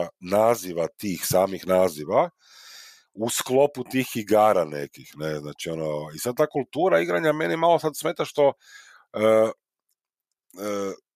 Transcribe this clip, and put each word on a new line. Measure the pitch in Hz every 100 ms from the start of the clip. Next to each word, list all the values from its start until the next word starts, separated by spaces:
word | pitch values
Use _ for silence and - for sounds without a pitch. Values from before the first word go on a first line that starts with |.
| 85 -
naziva, | 90 101 110 120 92 85 82
tih | - 104 87
samih | - 92 95 92 90
naziva, | 92 92 76 73 113 170 _ _ - - - - _ _
u | - 117
sklopu | - - 131 143 135
tih | 120 131 127 120
igara | 101 107 107 95 78
nekih, | 73 71 - 65 71
ne, | 78 76
znači, | 73 71 85
ono, | 80 78 76 76
i | 78
sad | 120 123
ta | 151
kultura | 147 123 143 180 175
igranja | 170 175 160
meni | 151 170 165
malo | 165 165
sad | 160 147
smeta | 160 175 151
što, | - 143 - _ - - - _
e, | 107
e, | 110 110 110 - _ _ _ _ _ _ _ _ _ 92 104 101 98 95 _